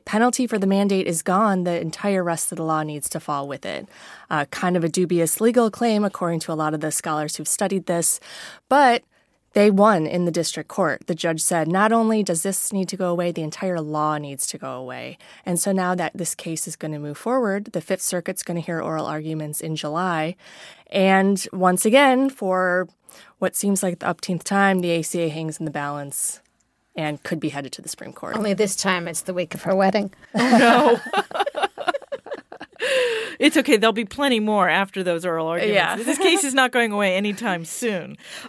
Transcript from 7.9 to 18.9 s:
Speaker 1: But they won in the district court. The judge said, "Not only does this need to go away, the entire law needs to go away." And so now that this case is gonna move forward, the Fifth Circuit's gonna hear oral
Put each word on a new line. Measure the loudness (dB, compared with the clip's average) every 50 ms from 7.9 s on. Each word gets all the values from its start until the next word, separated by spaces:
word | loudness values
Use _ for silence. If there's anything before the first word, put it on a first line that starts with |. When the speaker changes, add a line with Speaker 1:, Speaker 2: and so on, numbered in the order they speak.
| 0 0 0 0 -2 -2 -6 -14 -18 -18 -16 -18 -18 -12 _ 2
Speaker 1:
But | 4 6 6 6 4 2 -2 _ _ _ _ _ _ _ _ _ 4
they | 6 6 6
won | 8 8 8 6 6 4 2
in | 0 0 0 0
the | 0
district | 0 0 -2 -2 -4 -8 -10 -6
court. | -2 0 0 0 0 -2 -4 -6
The | -4
judge | -2 -2 -2 -2 -2
said, | -2 0 0 0 0 0
"Not | 2 2 2 4
only | 4 2 2 2 2 2
does | 0 0 -2 -2
this | -2 -2 -2 -2 -4 -2
need | -2 -2 -4 -4
to | -4
go | -4 -2 -2
away, | 0 0 -2 -2
the | -2 -4
entire | -6 -6 -6 -6 -4 -4 -2 -4
law | -4 -4 -2 0 0 0 0
needs | -2 -4 -8 -6 -6 -6
to | -6 -6
go | -8 -10 -10
away." | -10 -10 -10 -10 -10 -12 -12 -14 -14 -18 -20 -20 -20 -12 -6
And | -4 -2 0
so | 0 0
now | 0 0 0 0 0
that | 0 -2 -4 -4
this | -6 -6 -6 -8
case | -8 -8 -8 -6 -6 -8
is | -8 -10
gonna | -8 -8 -8 -8 -8
move | -8 -8 -10 -6
forward, | -4 -2 0 0 0 0 -2 -4 -4 -6 -8
the | -6
Fifth | -4 -4 -4 -4
Circuit's | -2 -2 -4 -4 -4 -6 -6 -6
gonna | -6 -6 -6 -6
hear | -4 -4 -6 -4
oral | -4 -4